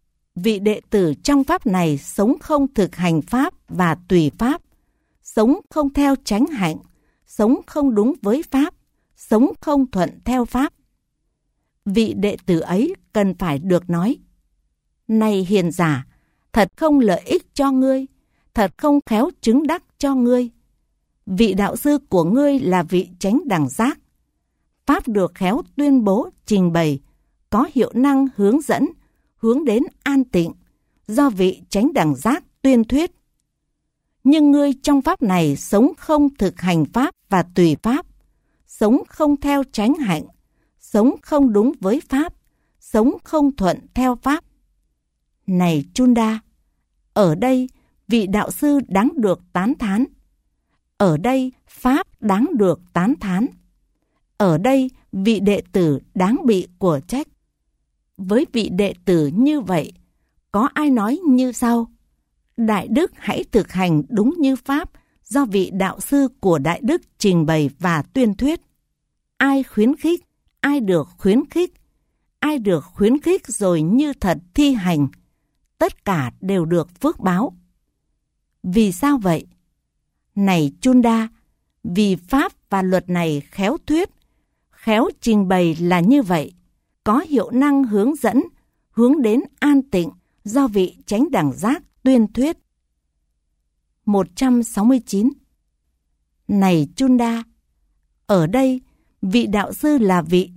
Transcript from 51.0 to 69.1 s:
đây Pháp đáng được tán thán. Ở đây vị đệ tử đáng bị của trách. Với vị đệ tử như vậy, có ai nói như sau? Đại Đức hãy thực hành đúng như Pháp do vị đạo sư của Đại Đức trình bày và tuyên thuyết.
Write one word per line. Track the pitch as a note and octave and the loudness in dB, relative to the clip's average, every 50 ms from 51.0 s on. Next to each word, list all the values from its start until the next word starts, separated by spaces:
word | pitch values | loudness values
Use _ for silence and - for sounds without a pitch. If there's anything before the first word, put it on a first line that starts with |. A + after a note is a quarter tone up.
| G3+ G#3+ G3+ | 0 0 0
đây | F3+ F#3 B3 C4 C4+ B3+ B3+ - _ _ | 0 0 0 0 0 -2 -4 -8 _ _
Pháp | _ - - - B3+ C4 E4 F#4+ _ _ - | _ -14 -4 -2 0 0 0 -2 _ _ -6
đáng | - G#3 F#3+ G3 C4 F#4+ F4 | -2 -2 0 0 0 0 0
được | A3 G3+ F3+ D3+ - - _ - | 0 2 0 0 -2 -6 _ -4
tán | F3 F3 A3+ D4+ - | -2 0 0 -2 -4
thán. | - G3 F3+ F#3+ A#3+ - - _ _ _ _ _ _ _ _ _ _ _ _ _ _ _ _ | -4 -4 -2 -2 -2 -4 -6 _ _ _ _ _ _ _ _ _ _ _ _ _ _ _ _
Ở | - G#3 F#3 D#3 | 0 0 2 2
đây | D#3 G3 B3+ C4+ C4+ C4 B3+ _ _ _ - | 2 2 2 2 2 0 -2 _ _ _ -12
vị | - F#3+ F#3+ A3+ A3+ F#3 | -8 -2 0 0 0 2
đệ | G3 G#3 G3+ - - _ | 0 0 0 -2 -4 _
tử | - G3 F3 D#3 C#3 C3 - _ - | -2 0 0 2 0 -2 -6 _ -4
đáng | F#3 F#3 G3 B3 F4+ E4+ | -2 0 0 0 0 2
bị | A#3+ G#3+ F#3 - - _ - | 2 0 0 0 -6 _ -4
của | G3 F3+ D#3 C3+ C#3 | -2 -2 -2 -2 -4
trách. | - A#3+ C4+ D4+ _ _ _ _ _ _ _ _ _ _ _ _ _ _ _ _ _ _ | -6 -8 -8 -8 _ _ _ _ _ _ _ _ _ _ _ _ _ _ _ _ _ _
Với | - G3 F#3 G#3 B3 E4 - - | -12 -6 0 0 0 0 0 -4
vị | A#3 G3 - | -4 -4 -4
đệ | F3+ F3+ G3+ F#3+ F#3 - - | -2 -2 -2 -2 -4 -6 -2
tử | G3 F3+ E3 D3+ | 0 2 2 2
như | C#3 D#3 G#3 B3+ D4 D4+ D4 | 0 0 0 0 0 0 -2
vậy, | G#3+ F3 F#3 D#3+ C3+ - - _ _ _ _ _ _ _ _ _ _ - | -4 -4 -4 -4 -4 -6 -12 _ _ _ _ _ _ _ _ _ _ -6
có | - G3+ A#3 C#4+ - | -2 -2 -2 -2 -2
ai | D4+ D4+ D4 | -2 0 0
nói | C4 A#3 G3 G#3+ C#4 F#4 F#4+ | 0 0 0 -2 -4 -2 2
như | D4+ B3+ B3 B3+ B3+ | 2 2 4 2 0
sau? | A#3 - B3 A#3 A#3 A#3 A#3 - _ _ _ _ _ _ _ _ _ _ _ _ - | -2 -2 -2 0 0 0 -2 -6 _ _ _ _ _ _ _ _ _ _ _ _ -6
Đại | - A3+ A3 G#3+ F#3 - | -4 -2 -2 -2 -2 -2
Đức | - G#3+ C#4 F4 - - | -2 0 0 0 -2 -4
hãy | - - G#3+ B3+ - F#4+ - | -8 -8 -6 -6 -6 -6 0
thực | - A3 E3 - | 0 0 0 0
hành | - F3+ F#3 F3 D#3+ D3 D3 - | -2 -2 0 2 2 0 0 -2
đúng | A#3+ A3 G#3+ C4 F4 F4 | -2 0 0 0 0 0
như | C#4+ C4+ C4+ | 0 0 0
Pháp | A#3+ - - C#4 D4+ F#4 - _ - _ _ _ _ _ | -2 -4 -4 -4 -4 -4 -8 _ -20 _ _ _ _ _
do | - G#3 C#4 C#4 | -4 -2 -2 -2
vị | G#3+ F#3 G3+ F3+ - F3+ | 0 0 -2 -2 -2 -2
đạo | F#3+ E3+ F#3 F#3+ - | -4 -4 -4 -6 -8
sư | - - C#4+ C#4+ C4+ B3+ - - | -6 -2 0 0 0 0 -2 -2
của | - G3 E3+ D3 | 0 0 0 2
Đại | C3+ D#3+ - - - | 0 -2 -4 -2 -2
Đức | A3 D#4+ E4+ - _ _ | -2 -2 -2 -4 _ _
trình | - - G3+ F3+ E3+ D#3 | -2 0 2 2 2 2
bày | D3+ D#3+ D#3 D3 C3+ - - | 2 0 0 0 -2 -4 -4
và | E3+ F3+ E3+ D3+ | -4 -2 -2 -2
tuyên | C3+ - - C4 B3+ G#3+ G3 | -4 -4 -2 0 0 0 0
thuyết. | - A#3+ C#4+ E4 E4+ _ _ _ _ _ _ _ _ _ _ | -2 -2 -4 -4 -4 _ _ _ _ _ _ _ _ _ _